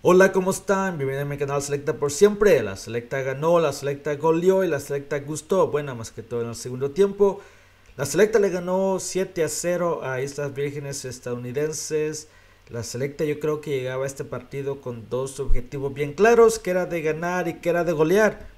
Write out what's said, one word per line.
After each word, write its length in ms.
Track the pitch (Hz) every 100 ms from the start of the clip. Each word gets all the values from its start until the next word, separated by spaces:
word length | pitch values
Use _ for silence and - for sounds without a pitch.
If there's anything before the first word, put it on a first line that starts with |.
| -
Hola, 220 | 185 190
¿cómo 220 | 196 185
están? 460 | - - 196 190 165
Bienvenidos 280 | 135 139 143
a 20 |
mi 80 | 143
canal 240 | 139 143
Selecta 340 | 143 143 135
por 180 | 156 143
siempre. 500 | 143 202 208 208 147
La 140 | 104 95
Selecta 460 | - 117 117 139
ganó, 360 | 131 139 160 170
la 140 | 156
Selecta 420 | 143 139 143 151
goleó 480 | 143 160 165 180 190
y 60 | 180
la 100 | 139
Selecta 400 | - 143 139 147
gustó. 480 | 131 151 - 190 139
Bueno, 300 | 143 143 120
más 160 | 110
que 100 | -
todo 200 | - 120
en 80 | 117
el 40 |
segundo 380 | 117 127 127 139
tiempo. 480 | 143 196 196 202 180 - - _ _ - -
La 100 | 135
Selecta 320 | 165 208 220
le 120 | 196
ganó 480 | 175 175 185 190 185
siete 420 | - 185 185 175
a 60 | 151
cero 560 | - 175 175 170 156
a 160 | 135 131
Islas 340 | 139 143 143
Vírgenes 500 | 127 143 143 139 139
estadounidenses. 1200 | 131 120 127 123 123 123 156 151 - 156 151 151 - _ _ _ -
La 160 | 117
Selecta 400 | 110 120 139 -
yo 160 | 151 147
creo 200 | 156 151
que 100 | 151
llegaba 340 | 135 127 131
a 20 | 135
este 160 | 135
partido 580 | 123 127 - 139 139 139
con 300 | 127 117 104
dos 300 | 123 135 -
objetivos 520 | 131 - - 143 139
bien 200 | 131 143
claros, 480 | 147 220 233 226 226
que 100 | 185
era 160 | 180 175
de 160 | 170
ganar 460 | 156 156 175 180 170
y 60 |
que 160 | 160 175
era 120 | 170
de 80 | 170
golear. 560 | 156 156 196 214 - -